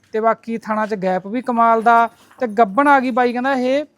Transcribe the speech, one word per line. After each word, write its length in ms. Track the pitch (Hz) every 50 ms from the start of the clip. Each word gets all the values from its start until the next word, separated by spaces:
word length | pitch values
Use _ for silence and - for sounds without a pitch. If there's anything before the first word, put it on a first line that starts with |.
| _ _ -
ਤੇ 80 | 220
ਬਾਕੀ 380 | 220 226 214 - _ 226 226 220
ਥਣਾ 280 | - - 214 214 214
'ਚ 80 | 196 220
ਗੈਪ 320 | 196 180 185 185 185 180
ਵੀ 160 | 196 214 254 -
ਕਮਾਲ 400 | - 240 233 233 226 226 226 208
ਦਾ। 260 | 240 233 233 233 226 - _ _ _ _ -
ਤੇ 80 | 254
ਗੱਭਣ 420 | 226 202 214 233 196 190 269 285 294
ਆ 120 | 285 269
ਗਈ 100 | 247 262
ਬਾਈ 220 | 226 254 247 247 233
ਕਹਿੰਦਾ 220 | 247 247 269 277
ਇਹ 300 | 254 247 254 262 285 302 - _